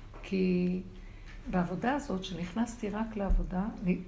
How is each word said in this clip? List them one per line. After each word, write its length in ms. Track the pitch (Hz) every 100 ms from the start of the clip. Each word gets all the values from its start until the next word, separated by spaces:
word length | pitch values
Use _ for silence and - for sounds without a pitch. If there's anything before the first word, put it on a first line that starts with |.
| - -
כי 580 | - 190 185 180 180 180 185 - - - - - -
בעבודה 440 | 180 175 180 233
הזאת, 300 | 285 - 190
שנכנסתי 680 | - 165 180 226 240 - 208
רק 260 | 202 226 214
לעבודה, 480 | 196 180 175 185 208 -
אני, 160 | 180 180